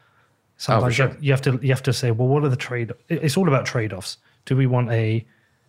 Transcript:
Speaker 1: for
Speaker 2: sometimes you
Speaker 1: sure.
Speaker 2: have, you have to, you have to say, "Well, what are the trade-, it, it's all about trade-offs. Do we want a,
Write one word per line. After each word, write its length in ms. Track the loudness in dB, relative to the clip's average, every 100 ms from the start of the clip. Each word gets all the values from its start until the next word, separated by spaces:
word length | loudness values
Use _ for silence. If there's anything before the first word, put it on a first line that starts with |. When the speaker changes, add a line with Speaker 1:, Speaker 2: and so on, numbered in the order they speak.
| _ _ _ _ _ _
Speaker 1:
for 60 |
Speaker 2:
sometimes 360 | 0 2 2 2
you 60 |
Speaker 1:
sure. 40 | 0
Speaker 2:
have, 160 | -2
you 80 | 0
have 100 | 0
to, 160 | 2 0
you 60 | 0
have 120 | 0
to 100 | 0
say, 180 | -2 0
"Well, 180 | 0 2
what 140 | 2
are 40 | 2
the 80 | -2
trade-, 360 | -4 -6 -8 -10 _
it, 140 | -2
it's 120 | 0 2
all 120 | 2
about 180 | 2 0
trade-offs. 520 | -4 -4 -6 -12 -14 _ _ -2
Do 100 | 0
we 100 | 2
want 240 | 2 0
a, 340 | 0 0 -2 -4 _ _ _